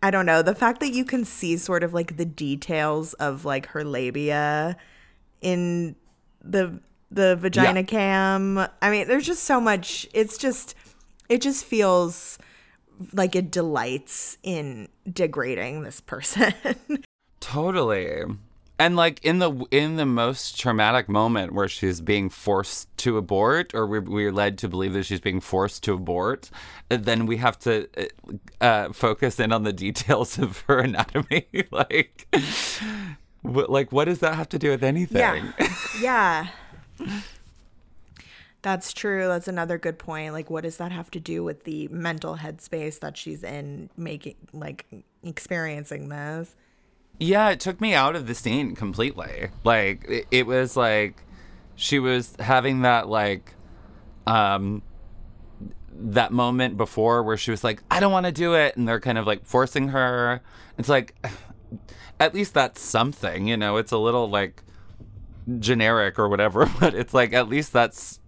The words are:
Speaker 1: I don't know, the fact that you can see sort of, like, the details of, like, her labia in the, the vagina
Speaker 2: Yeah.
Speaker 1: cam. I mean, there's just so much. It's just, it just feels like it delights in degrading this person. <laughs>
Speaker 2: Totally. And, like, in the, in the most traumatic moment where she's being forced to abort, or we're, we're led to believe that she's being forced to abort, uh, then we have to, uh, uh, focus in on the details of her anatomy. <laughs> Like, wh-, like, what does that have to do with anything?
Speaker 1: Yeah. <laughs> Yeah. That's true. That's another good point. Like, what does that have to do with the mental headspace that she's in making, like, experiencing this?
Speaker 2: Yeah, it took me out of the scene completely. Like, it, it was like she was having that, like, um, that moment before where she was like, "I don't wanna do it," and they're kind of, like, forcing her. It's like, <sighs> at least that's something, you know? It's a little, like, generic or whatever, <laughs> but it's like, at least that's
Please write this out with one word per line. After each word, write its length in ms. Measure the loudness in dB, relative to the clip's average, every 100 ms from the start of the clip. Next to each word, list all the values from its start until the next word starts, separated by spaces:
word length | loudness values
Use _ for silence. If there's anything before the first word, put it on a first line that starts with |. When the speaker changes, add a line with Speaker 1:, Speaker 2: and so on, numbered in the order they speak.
Speaker 1:
I 80 | 2
don't 160 | 2 4
know, 160 | 4
the 140 | 4 4
fact 240 | 2 2
that 140 | -2
you 100 | -2
can 220 | -2 -2 -4
see 320 | -4 -2 -2
sort 260 | 0 0
of, 100 | 0
like, 220 | -2 -4 -4
the 100 | -6
details 880 | -4 -4 -4 -2 -2 0 -2 -4 -4
of, 280 | -4 -4
like, 220 | -4 -4 -4
her 160 | -8
labia 960 | -6 -4 -4 -2 0 0 0 0 -2 -4 -12 -20 -20 _ _ _
in 540 | -2 0 0 -2 -4 -8 _ _ _ _
the, 380 | -4 0 0 -4 _ _ _
the 240 | 2 4 4
vagina 460 | 2 4 4 4
Speaker 2:
Yeah. 40 | 0
Speaker 1:
cam. 800 | 0 2 2 2 2 0 0 -2 0
I 80 | 2
mean, 180 | 2 2
there's 160 | 0 0
just 180 | -4
so 160 | 2 2
much. 480 | 4 2 0 -10 -4
It's 240 | 0 0 0
just, 380 | -4 -4 -8 -18 -20 _ _ _ _
it 140 | 0
just 240 | 2 -4 -2
feels 720 | 2 6 6 4 -4 -10 -14 -18 _ _ _ _ -18 -8
like 220 | -2 0 0
it 160 | -2
delights 880 | -2 -2 -2 -2 -6 -8 -8 -8 -10
in 440 | -8 -6 -8 -12 -16 _ -14
degrading 720 | -2 -2 0 -4 -4 -6 -8
this 160 | -10 -14
person. 520 | -12 -8 -4 2 2 2
<laughs> 440 | -4 -6 _ -8 -8 _ _ _
Speaker 2:
Totally. 840 | -8 -2 0 2 2 2 -2 -6 -6 -10 -12 _ _ 2
And, 180 | 2 4
like, 260 | 2 2
in 160 | 0 2
the, 140 | 2 0 2
in 240 | 2 2 0
the 100 | 0
most 540 | 2 0 -2 -8 -4
traumatic 480 | -2 2 4 4 2
moment 460 | 2 2 2 -2
where 160 | -2 -2
she's 320 | 0 -2 -2
being 280 | 0 0 0
forced 600 | -4 0 0 0 -6 -8 -4
to 180 | 0 0
abort, 560 | 0 2 2 2 -2
or 120 | -4 -2
we're, 140 | -2
we're 320 | -2 -2 0
led 240 | 2 0 0
to 80 | -6
believe 240 | -2 -2
that 100 | -2
she's 180 | -2 -4
being 180 | -2 -4
forced 420 | -2 0 0 -2
to 100 | -4
abort, 560 | -2 -2 -2 -2 -4 -10 -18 -18 -20 -4
uh, 60 | -2
then 280 | 0 0 0
we 120 | 0
have 200 | 0 0
to, 280 | 0 0 0 -8
uh, 80 | -8 -10 -16 -16 -16 2
uh, 320 | 4 4 0
focus 460 | 0 0 2 0 2
in 140 | 2
on 100 | 2
the 80 | 0
details 680 | -2 -4 -4 2 2 2 -2
of 220 | -4 -6 2
her 120 | 2
anatomy. 680 | 2 0 -2 -2 0 -2 -2 -6
<laughs> 120 | -4
Like, 560 | 0 0 0 -2 _ 0 0 0 -4 -4 -6 -8 -8 -10 -12 _ _
wh-, 260 | -4 0 2
like, 220 | 2 2
what 120 | 0 0
does 140 | 2
that 160 | 0 0
have 140 | -4
to 100 | -2
do 120 | 0
with 120 | 2
anything? 360 | 2 0 0 2
Speaker 1:
Yeah. 320 | 2 2 -6 -2 -2 -2
<laughs> 240 | -10 -4
Yeah. 460 | 0 4 4 2 -4 -12 -20 -20 -20 -12 -8 -8 -10 -20 -20 -20 -20 -20 _ -20 -20 -20 -20 -20 -20 _
That's 320 | -4 -4 -4
true. 340 | -6 -2 0 0
That's 200 | -2 -4
another 300 | -6 -4 -4
good 220 | -4 -8
point. 340 | -10 -10 -8
Like, 160 | -10 -8
what 140 | -6
does 140 | -8 -8
that 140 | -8
have 200 | -8 -10
to 80 | -12
do 240 | -8 -6
with 220 | -6 -8 -10
the 220 | -10 -8
mental 480 | -6 -6 -6 -6 -10
headspace 600 | -12 -14 -10 -8 -8 -10
that 140 | -12 -12
she's 280 | -12 -12
in 460 | -12 -12 -12 -14 -16 -12
making, 400 | -12 -10 -14 -18 -20
like, 320 | -16 -14 -14 -18 -20 _ _
experiencing 840 | -14 -14 -8 -8 -6 -10 -10 -12 -12
this? 460 | -12 -10 -10 -12 _ _ _ _ _ _ -6
Speaker 2:
Yeah, 300 | 2 4 4
it 100 | 2
took 200 | -2 -2
me 140 | 2
out 220 | 4 4 2
of 100 | -4
the 60 |
scene 420 | -4 0 0 -2 -4
completely. 760 | -6 -2 -4 -4 -12 -10 -10 -2
Like, 420 | 2 4 2 -2 -4
it, 160 | -6 0
it 160 | 0 2
was 280 | 2 2 2
like 480 | 2 4 0 -4 -20 -20 -20 -20 -20 -8
she 240 | 0 0
was 360 | 2 0 -2 -8
having 420 | 2 4 4 2
that, 260 | 4 4 2
like, 460 | 0 0 -2 -8 -20 -20 -20 -20 -20 -20 -8 0
um, 560 | 4 4 2 0 -4 -8 -16 -18 -16 -18 -18 -20 -16 -14 -14 -16
that 380 | -10 -2 2 2
moment 420 | 2 2 2 0 0
before 460 | -2 2 4 4
where 140 | 2 0
she 140 | -2
was 120 | 0
like, 200 | 0 -2 -2
"I 80 | 2
don't 120 | 4
wanna 200 | 4 0
do 220 | 0 2 4
it," 200 | 4 2
and 120 | 0
they're 120 | 0
kind 180 | 0 0
of, 80 | 0
like, 180 | -2 2
forcing 440 | 2 2 0 0
her. 520 | 2 0 2 0 -2 -6 -20 -20 -8
It's 100 | 2
like, 260 | 2 2 -10 -12 -12 -18 -20 -18
<sighs> 480 | -18 -18 -20 -20 0
at 140 | 2
least 200 | 2 0 2
that's 260 | 0 -2
something, 640 | -2 2 2 0 -6 -2 -2
you 80 | 0
know? 200 | 2 0
It's 140 | 2
a 60 | 2
little, 280 | 2 2 2
like, 340 | 0 -2 -6 -20 -20 -20 -20 -20 -18 -18 -14 -8 -4
generic 580 | 2 4 6 6 2 2
or 100 | 2
whatever, 380 | 4 4 6 4
<laughs> 140 | 6
but 160 | 2 2
it's 180 | 2
like, 180 | 4 4
at 140 | 4 2
least 240 | 0 2
that's 480 | 2 2 0 -6 -8